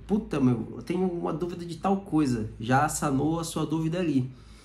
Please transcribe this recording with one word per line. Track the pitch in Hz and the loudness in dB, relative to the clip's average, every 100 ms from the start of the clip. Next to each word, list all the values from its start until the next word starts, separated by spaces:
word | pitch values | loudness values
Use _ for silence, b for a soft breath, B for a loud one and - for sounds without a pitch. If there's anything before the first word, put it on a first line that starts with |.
| - | -2
"Puta, | 208 - 151 | -2 0 2
meu, | 127 113 110 - | 4 2 -2 -8
eu | |
tenho | - 170 185 | -4 0 0
uma | 170 175 | 0 -2
dúvida | 160 175 175 170 | -2 -4 -6 -10
de | 160 | -4
tal | 190 196 | 0 0
coisa", | - 151 143 120 104 - | 2 2 4 2 -2 -6
já | 117 131 151 | 2 4 2
sanou | - 156 135 151 165 | 0 0 2 2 0
a | |
sua | 160 160 151 | -2 -4 -2
dúvida | 160 160 175 | 0 0 0
ali. | 170 135 127 B B B | 2 2 0 B B B